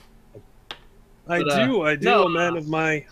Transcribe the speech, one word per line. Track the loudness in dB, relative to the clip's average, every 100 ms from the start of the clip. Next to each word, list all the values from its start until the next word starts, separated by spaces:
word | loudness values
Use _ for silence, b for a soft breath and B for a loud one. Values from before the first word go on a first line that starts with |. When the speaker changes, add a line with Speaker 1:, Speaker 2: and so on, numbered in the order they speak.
| -20 -20 -20 -20 -20 -20 -18 -18 -20 -20 -20 -18 -6
Speaker 1:
I | -2
Speaker 2:
But, | 0
uh, | 2 2
Speaker 1:
do, | 2
I | 0
do, | 0
Speaker 2:
no, | 2 4
Speaker 1:
a | 2
man | 0 -2
Speaker 2:
uh, | -2
Speaker 1:
of | -4
my, | -2 -2 -2 -6